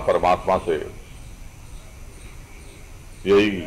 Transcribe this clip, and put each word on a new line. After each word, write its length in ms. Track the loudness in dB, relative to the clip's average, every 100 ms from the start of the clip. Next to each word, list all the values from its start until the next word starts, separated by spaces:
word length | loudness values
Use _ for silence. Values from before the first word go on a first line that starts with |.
| 6
परमात्मा 520 | 4 6 4 4 2 2
से 100 | 0 -2 -10 -14 -16 -16 -14 -16 -16 -14 -14 -14 -16 -16 -16 -16 -16 -16 -16 -16 -16 -16 -16 -16 -6 6
यही 260 | 8 8 2